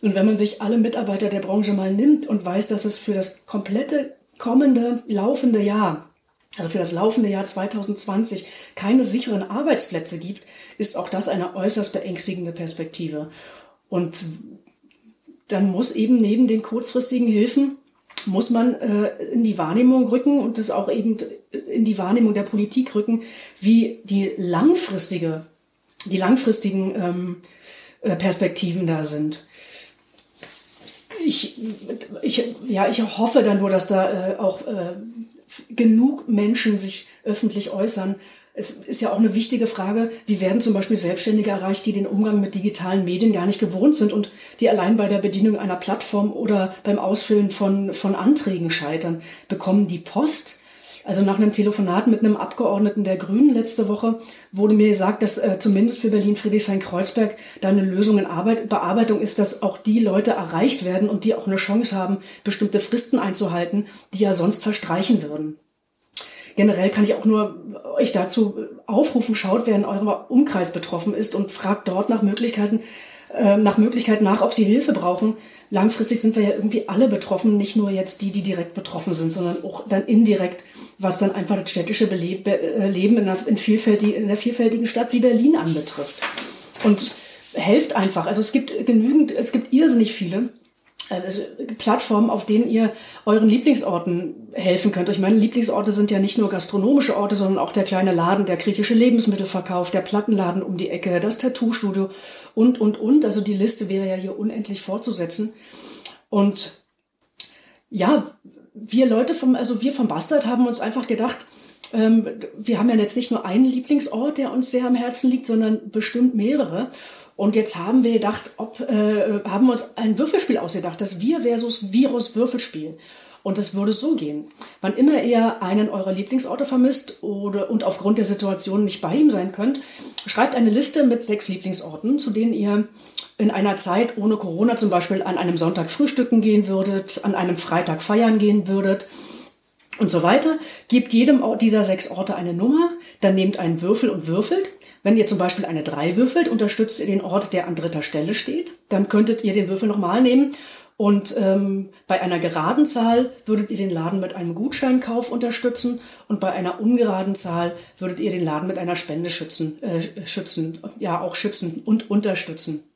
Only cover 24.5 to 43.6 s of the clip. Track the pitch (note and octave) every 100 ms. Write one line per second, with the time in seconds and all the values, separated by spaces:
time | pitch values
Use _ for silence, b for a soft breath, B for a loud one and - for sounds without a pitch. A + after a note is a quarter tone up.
24.5 | F3 C#4 F4+ - F#3 - F#3 E3 D#3+ -
25.5 | _ _ _ _ _ - F#3+ F#3+ B3+ A#3+
26.5 | G#3+ G3+ F#3+ F#3+ A3 F3+ F3+ F3+ F3 B
27.5 | B B B B B A3 E3 F#3 - F3+
28.5 | - F#3 E3+ E3+ D#3+ D3+ D3+ D3+ D3+ B
29.5 | B B B B B _ - - - -
30.5 | - - - - - - A4+ E4 - D4+
31.5 | - A3+ G#3 G#3 - - G3+ - - A#3
32.5 | - B3 G3 G3+ A#3 A3 - A3+ C#4+ G#3+
33.5 | G3+ G3 F#3+ F#3 F#3+ F#3+ G3 F#3 F3+ A#3
34.5 | - - G#3 F3 F3+ A3 A#3 - - _
35.5 | - - A3+ A#3 A3 C4 D4 - G#3 G#3
36.5 | A#3+ A3 G3+ F#3+ - B B - G#3 A3
37.5 | G3+ G3+ G3 G#3+ G3+ F#3+ G3 B B B
38.5 | - G#3 - - - A3 G3+ A3 F#3+ A3+
39.5 | B3 A3+ - F#3+ G#3+ A3+ B - G3+ F#3
40.5 | G#3 A3+ G3 F#3+ G#3+ E3+ F3+ - G#3+ G#3
41.5 | G3 F#3 G3 - G3 G3 G3+ G#3+ G#3 G3
42.5 | G3 G3 - F#3 G3 F3 F3+ A3+ F#3 F3+
43.5 | G3+